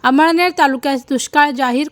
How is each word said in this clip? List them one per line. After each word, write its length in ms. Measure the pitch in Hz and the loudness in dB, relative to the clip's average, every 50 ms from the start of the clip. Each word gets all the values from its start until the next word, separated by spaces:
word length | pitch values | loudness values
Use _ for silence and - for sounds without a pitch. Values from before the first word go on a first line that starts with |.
| - | 0
अमळनेर 480 | 254 262 277 311 330 339 339 359 359 349 | 2 2 4 2 2 2 2 0 0 0
तालुक्यास 460 | - 302 277 269 247 - 285 277 269 262 - | 0 0 0 0 -2 -2 -4 -4 -4 -4 -4
दुष्काळ 420 | 277 240 - - - 294 294 294 | -4 -4 -4 -2 0 0 0 2
जाहीर 360 | 269 240 269 247 240 262 294 311 | 0 -2 -2 -2 0 -2 -4 -4